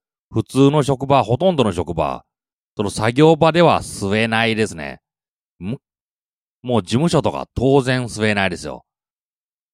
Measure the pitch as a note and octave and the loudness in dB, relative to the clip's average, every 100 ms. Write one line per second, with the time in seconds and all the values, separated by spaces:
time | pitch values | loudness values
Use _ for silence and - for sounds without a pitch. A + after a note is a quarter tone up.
0 | _ _ _ A2+ - C3 C#3 D3+ C3+ B2+ | _ _ _ -6 -2 2 4 4 0 -2
1 | C#3 C#3 G#2+ B2 F#3 D#3 G#2+ F2 E2 D#2+ | 0 0 2 0 0 2 0 -2 -4 -4
2 | D2 B1 - _ _ _ _ - G2+ - | -4 -6 -14 _ _ _ _ -8 -6 -4
3 | A2 B2 D#3+ D#3 D#3+ D#3+ D#3+ F#2 - - | -2 4 4 4 2 4 4 2 -2 -6
4 | G2 G#2+ A2+ A2+ A2+ G#2+ G2+ E2+ C#2 C2 | -2 -2 0 0 0 0 -4 -6 -14 -14
5 | _ _ _ _ _ - F2+ C3 _ _ | _ _ _ _ _ -14 -12 -12 _ _
6 | _ _ _ _ _ _ B2 A#2 F2 A2+ | _ _ _ _ _ _ -2 -2 0 0
7 | E3+ D#3+ G#2 C#2 B1+ - C3 C#3 B2+ B2+ | 2 0 0 -4 -8 -2 2 2 2 -2
8 | A#2+ G#2 G#2+ G2+ F#2+ D#2+ D#2 B1+ _ _ | -4 -2 -2 0 -2 -4 -10 -14 _ _
9 | _ _ _ _ _ _ _ | _ _ _ _ _ _ _